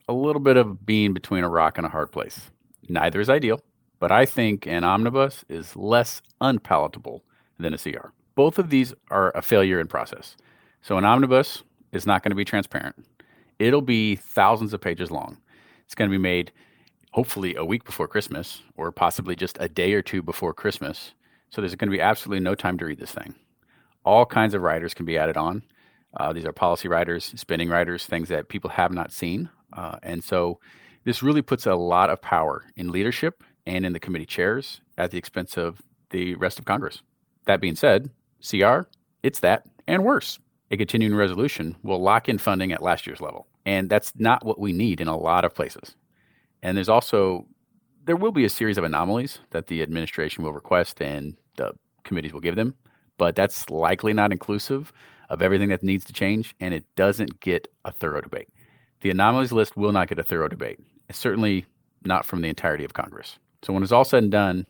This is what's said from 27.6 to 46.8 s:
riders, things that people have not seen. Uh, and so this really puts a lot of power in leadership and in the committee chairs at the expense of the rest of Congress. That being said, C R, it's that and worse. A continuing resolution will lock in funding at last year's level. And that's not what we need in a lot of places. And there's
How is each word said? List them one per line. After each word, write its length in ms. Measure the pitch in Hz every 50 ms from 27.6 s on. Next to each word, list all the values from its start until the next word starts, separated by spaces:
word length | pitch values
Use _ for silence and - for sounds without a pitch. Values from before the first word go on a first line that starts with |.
| 82 85
riders, 380 | 85 87 87 82 87 85 -
things 240 | - 87 82 82 87
that 180 | 87 76 76 -
people 220 | - 95 - -
have 220 | - - 90 85
not 200 | 90 87 82 -
seen. 380 | - - 92 85 85 - 175 - - _ _ _ -
Uh, 240 | - 87 80 - -
and 220 | - - 85 82 -
so 340 | - 98 90 87 87 90 - _ - - - - - _ _ _
this 180 | 123 117 -
really 200 | 127 143 151 151
puts 240 | 131 - 139 120 -
a 80 | 110 92
lot 340 | 87 87 87 87 90 95 85
of 140 | 78 -
power 420 | - - 90 82 80 76 69 71 - - _
in 140 | - 90 87
leadership 540 | 85 92 101 120 120 - 156 165 - _ _ _ _ _ _
and 180 | - 92 92 92
in 80 | 90
the 80 | 85 82
committee 240 | - 92 90 80 80
chairs 560 | - - - 87 98 110 135 135 - - - _ _ _
at 140 | - 87 87
the 80 | 90 90
expense 400 | - - - 92 92 - - 90
of 240 | 85 85 85 - _ _ _ _ _ _
the 240 | - 92 90 90 87
rest 240 | - 90 87 - -
of 60 | -
Congress. 380 | - 98 92 92 - - - _ _ _ _ _ _ _ _ _
That 160 | - 98 87
being 160 | 95 90 78
said, 340 | - - 139 98 104 135 139 - _ _ _ _ _
C 220 | - - - 95
R, 260 | 98 110 127 165 185 - _ _ _ _ _ _
it's 160 | - 127 - -
that 240 | - 87 104 - - _ _ _ _
and 180 | - 170 185 190
worse. 360 | 240 285 - - - - - _ _ _ _ _ _
A 40 | 104
continuing 380 | 98 104 - - 113 110 107 104
resolution 600 | 107 101 95 90 95 127 147 - - 80 82 85 - -
will 160 | 95 95 90
lock 280 | 92 95 107 120 - -
in 100 | 117 95
funding 340 | - 107 98 92 92 92
at 100 | 85 76
last 240 | 78 90 85 - -
year's 140 | - - -
level. 260 | 76 71 - - - _ _ _ _
And 240 | 98 98 95 95 87
that's 240 | 104 104 - - -
not 280 | - 110 113 123 123 -
what 140 | 110 - -
we 140 | 104 101
need 280 | 87 87 113 113 85 80
in 60 | 85
a 100 | 80 80
lot 280 | 80 80 82 85 90 87
of 100 | 85 -
places. 400 | - 76 - - - - - - _ _ _ _ _ _ _ _ _ _ _ _ _ -
And 120 | 90 92
there's 120 | 98